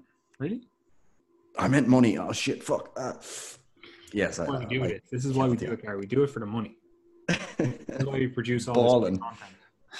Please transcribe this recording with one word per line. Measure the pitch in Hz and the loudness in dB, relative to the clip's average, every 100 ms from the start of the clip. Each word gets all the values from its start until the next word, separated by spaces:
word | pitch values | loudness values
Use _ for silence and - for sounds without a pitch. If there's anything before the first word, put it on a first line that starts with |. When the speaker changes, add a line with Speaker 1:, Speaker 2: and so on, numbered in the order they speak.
| _ _ _ - | _ _ _ -8
Speaker 1:
Really? | 143 240 - _ _ _ _ _ _ _ _ - | -6 -6 -10 _ _ _ _ _ _ _ _ -4
Speaker 2:
I | 113 | 2
meant | 143 120 | 4 6
money. | 127 120 80 | 6 6 2
Oh, | 90 | -4
shit. | 107 135 - | -4 -4 -4
Fuck. | - - - - | -2 -4 -4 -10
Uh, | 131 - - - - - _ _ - - - | -10 -10 -14 -14 -14 -18 _ _ -20 -20 -8
yes. | 104 85 - | -2 -2 -2
Speaker 1:
This | |
is | 82 | -4
why | |
Speaker 2:
I, | 135 | -4
Speaker 1:
we | 113 | -4
do | 127 | -2
Speaker 2:
I, | 104 | -2
Speaker 1:
it. | 85 - | -4 -6
This | 127 | -4
is | 135 135 | 0 2
why | 131 | 2
we | 113 | 2
Speaker 2:
yeah. | 120 | -2
Speaker 1:
do | |
it, | 113 | -6
Gary. | 107 101 | -6 -8
We | 98 | -2
do | - | 2
it | 107 | 2
for | - | 0
the | 202 | -6
money. | 226 - - _ _ _ _ - | -4 -6 -10 _ _ _ _ -4
Speaker 2:
<laughs> | 175 - - | -2 -4 -4
Speaker 1:
This | 139 - - 127 | -4 -4 -8 -6
is | 135 | -4
why | |
we | 135 131 | -2 -2
produce | 127 117 120 127 | -2 -2 -2 2
all | |
Speaker 2:
Balling. | 123 120 123 92 | 4 6 6 4
Speaker 1:
this | 95 | 0
content. | 113 113 - - _ _ _ - | -4 -10 -18 -20 _ _ _ -18